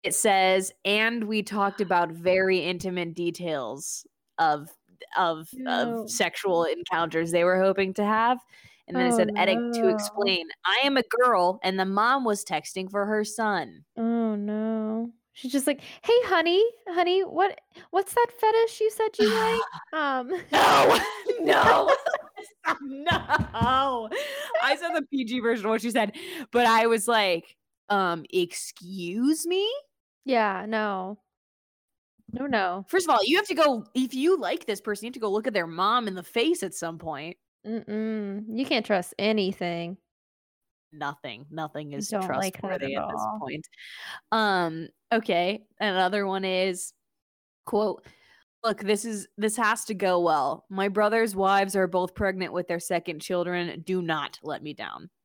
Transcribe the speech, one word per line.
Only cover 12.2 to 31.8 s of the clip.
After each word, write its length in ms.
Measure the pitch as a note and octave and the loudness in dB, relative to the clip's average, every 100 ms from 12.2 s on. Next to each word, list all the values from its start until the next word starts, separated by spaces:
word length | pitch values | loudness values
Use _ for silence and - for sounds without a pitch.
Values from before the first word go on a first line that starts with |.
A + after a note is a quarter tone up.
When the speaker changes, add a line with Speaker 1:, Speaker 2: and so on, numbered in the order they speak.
Speaker 1:
was 220 | A#3+ G3+ - | 2 -2 -2
texting 440 | F3+ - F#3+ F#3 | -6 -4 -8 -4
for 160 | G3+ G3+ | -2 0
her 160 | G#3+ G#3+ | 0 -2
son." 580 | - A3 F#3+ D3 E2 _ - | -2 0 0 -4 -12 _ -4
Speaker 2:
Oh, 380 | A3+ A#3 A3+ G#3 | 0 0 0 -2
no. 760 | G#3 G#3+ A3 A3 G#3+ A3 A#3+ - _ | -4 -2 -2 -2 -2 -4 -6 -10 _
She's 180 | - B3+ | -14 -4
just 160 | C#4 C4+ | -2 0
like, 140 | C#4+ - - | -4 -8 -8
"Hey, 140 | - A#4+ A#4+ | 4 4 4
honey, 380 | F4+ E4 F4+ A4+ - - | 2 4 4 2 0 -4
honey, 340 | F4 F4 F#4 | 0 2 2
what, 360 | F#4+ D#4+ G4 - _ - - | 0 0 0 0 _ -20 -2
what's 220 | F4+ G4 | -2 0
that 140 | A#4+ A#4+ - | 0 0 2
fetish 400 | G#4+ A4+ A4+ - | 2 4 2 2
you 80 | A4 | -2
said 260 | - A4 - | 0 -4 2
you 100 | G#4 | 2
Speaker 1:
<sighs> 40 | |
Speaker 2:
like?" 280 | A4 A4 A4+ - - - | 4 2 0 -4 -10 -8
Um, 360 | D#4 C#4+ C4 B3 | -4 -2 -2 -4
<laughs> 220 | F4+ - | -6 0
Speaker 1:
No. 480 | - - - - A4 | 4 6 6 6 4
<laughs> 40 | - - - A#4+ | 2 -6 -4 -2
No. 560 | E4 - A4+ A4+ - - - - - - G#4+ _ - | 2 4 6 6 4 2 2 -6 -8 -20 -20 _ -4
<laughs> 100 | - | -4
No. 1300 | C#4 C4+ D#4 E4+ - D4+ - A3+ A#3 C4 C#4 B3 A3 G#4+ D5 C#5 - D#5+ | -6 -4 0 0 2 0 0 0 2 4 2 -2 -4 -6 -6 -8 -4 0
I 140 | C4+ C#4+ | 2 0
said 160 | E4+ | 0
the 80 | E4+ C#4+ | -2 -2
P 120 | C#4 A3+ | -4 -2
G 140 | B3 | -2
version 260 | A3+ A#3 A3+ | 0 0 0
of 40 | |
what 100 | A3 | 0
she 100 | A3+ | 0
said, 240 | A#3 G#3 C#4+ F4+ F4 B3+ | 0 0 -4 -12 -12 -2
but 140 | A#3+ A#3+ | 2 6
I 220 | A3+ A#3 | 6 4
was 200 | A3+ A3 | 2 2
like, 500 | A3+ G3 E3+ - _ _ _ _ | 2 2 0 -4 _ _ _ _
"Um, 360 | G3+ F#3 E3+ D3 | 0 0 -2 -2
excuse 1120 | F#3 F3 - - - F3+ F#3+ F3 G3+ C4 D#4+ E4+ | -2 -2 -6 -12 -14 -12 -8 -6 0 2 2 0
me?" 220 | F#4 G#4 C#5 _ _ _ _ C4 | -2 -2 -4 _ _ _ _ -2
Speaker 2:
Yeah, 400 | A#3+ G#3 F#3+ G#3 | 2 2 -2 -4
no. 520 | A3 G#3+ F#3+ F#3 G#3 _ _ _ _ _ _ | -2 -2 -4 -6 -10 _ _ _ _ _ _